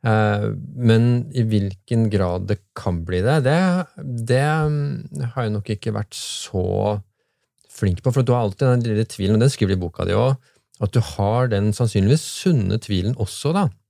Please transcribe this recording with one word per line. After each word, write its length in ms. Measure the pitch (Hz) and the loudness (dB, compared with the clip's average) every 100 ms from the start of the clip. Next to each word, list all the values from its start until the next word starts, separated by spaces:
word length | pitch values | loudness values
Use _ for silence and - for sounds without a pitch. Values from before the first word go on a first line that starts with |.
Eh, 420 | 117 107 107 104 107 107 - 127 | 2 2 2 0 -2 -6 -10 0
men 280 | 120 113 120 123 - | 4 4 4 2 -2
i 120 | 127 | -2
hvilken 640 | 113 107 98 95 _ 117 113 | 0 2 0 -6 _ 0 2
grad 360 | 101 90 90 92 | 2 0 -2 -4
det 100 | 101 _ - | -6 _ -8
kan 280 | 98 85 82 | -4 -4 -2
bli 160 | 90 | 0
det, 140 | 107 151 | 2 2
det, 160 | 127 160 185 180 170 - 147 120 113 | 2 2 2 0 -4 -12 -10 -8 0
det, 140 | 127 | 0
mm, 880 | 143 160 151 147 143 - - 143 123 | 2 0 0 -2 -4 -6 -8 -8 -6
har 140 | 127 110 | -4 -2
jeg 80 | |
nok 160 | 107 101 | -4 -4
ikke 240 | 107 - 107 | -6 -4 -6
vært 180 | 107 | -8
så 500 | - - - - 95 92 98 101 104 - _ _ _ _ _ _ | -10 -12 -12 -6 -4 -2 0 0 -2 -8 _ _ _ _ _ _
flink 300 | - 98 87 | -2 -2 0
på, 80 | 131 | 0
for 80 | 123 | 0
du 120 | 123 | 2
har 100 | 123 | 2
alltid 240 | 107 95 131 | 0 0 2
den 160 | 123 | 2
lille 220 | 117 107 113 | 2 -2 -2
tvilen, 300 | - 95 107 | -2 2 4
og 40 | |
den 80 | 131 | 4
skriver 240 | - 98 | 2 0
du 60 | 98 | 0
i 40 | 87 | -2
boka 200 | - 90 | -4 0
di 80 | |
også, 220 | 98 123 135 _ _ _ _ | 2 2 0 _ _ _ _
at 100 | 101 | -2
du 80 | 120 | 0
har 480 | - - 101 117 127 | -2 -2 0 2 2
den 240 | 101 104 | 2 0
sannsynligvis 520 | 104 117 104 95 156 - - | 2 0 2 4 2 0 -2
sunne 340 | 185 147 92 117 | 2 2 2 -2
tvilen 360 | - 95 95 131 | -2 -2 0 -2
også, 380 | 98 - 143 180 | -4 -4 -2 0
da. 80 | 165 - | 0 -4